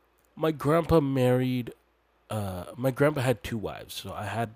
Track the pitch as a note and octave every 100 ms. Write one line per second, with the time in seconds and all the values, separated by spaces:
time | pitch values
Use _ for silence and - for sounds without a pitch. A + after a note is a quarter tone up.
0 | _ _ _ - D#3 D3 C#3 E3 D#3 E3
1 | C#3 C3+ B2 B2+ B2+ B2+ A#2 - _ _
2 | _ _ - G#2+ G2 F2+ - - C3 B2
3 | C#3+ D3 B2+ A#2+ - A#2 F2 A#1 G#1+ -
4 | F#2+ E2+ F2+ G#2+ A2+